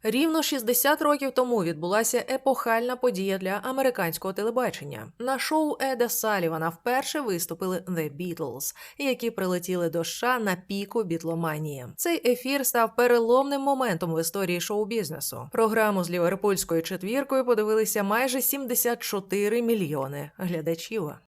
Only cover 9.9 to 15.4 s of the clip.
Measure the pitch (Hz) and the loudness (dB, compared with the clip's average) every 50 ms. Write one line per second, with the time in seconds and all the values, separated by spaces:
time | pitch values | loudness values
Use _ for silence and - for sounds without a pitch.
9.9 | 156 170 165 - - - - 247 254 247 220 202 185 180 185 _ 196 196 202 196 | 0 0 -2 -2 -4 -2 0 0 0 0 0 0 -2 -2 -4 _ -6 -4 -4 -2
10.9 | - 233 220 180 165 165 165 160 165 165 170 160 151 151 156 151 143 135 123 123 | -2 -2 -2 0 -2 -4 -2 -2 -2 -2 -2 -2 -2 -2 -4 -6 -6 -8 -10 -14
11.9 | - - - 349 339 320 - 247 247 240 247 254 277 285 269 - - 247 226 220 | -8 -4 -2 0 0 2 4 2 2 2 2 -2 -2 0 0 0 2 2 2 2
12.9 | 226 - 240 247 240 240 233 226 240 262 269 277 285 277 269 277 277 262 262 240 | 4 2 4 6 6 4 6 6 6 4 4 4 0 0 2 2 2 2 2 0
13.9 | 185 165 185 170 165 160 165 165 - 202 196 175 180 175 170 - 214 208 214 196 | 0 0 0 0 0 0 -2 -2 -2 -2 -2 0 0 -2 -2 -2 -2 -2 -2 -2
14.9 | 226 226 196 135 147 - - - - 117 | -2 -2 -2 -4 -6 -8 -8 -8 -8 -10